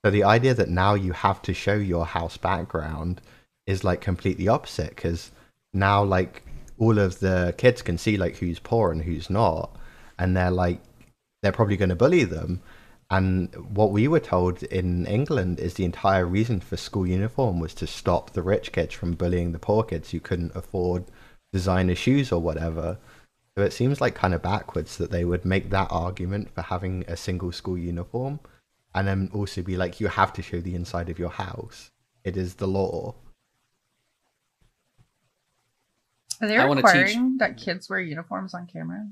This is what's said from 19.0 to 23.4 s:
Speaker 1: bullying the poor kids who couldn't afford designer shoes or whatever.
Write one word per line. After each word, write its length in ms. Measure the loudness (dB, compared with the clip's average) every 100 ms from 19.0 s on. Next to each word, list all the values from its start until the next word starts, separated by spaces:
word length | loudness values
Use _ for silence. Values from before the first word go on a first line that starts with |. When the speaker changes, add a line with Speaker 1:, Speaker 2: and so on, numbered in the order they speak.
| -4
Speaker 1:
bullying 360 | 0 0 0 -2
the 80 | -4
poor 240 | 0 0
kids 300 | 0 -6 -6
who 80 | -8
couldn't 340 | -4 -4 -4
afford 520 | -8 -6 -2 0 0 -4 -18 -20 -20 _
designer 440 | -2 2 4 4 2
shoes 340 | 2 2 2
or 100 | 0
whatever. 580 | 0 -2 -4 -4 -6 -6 -14 -20 _ _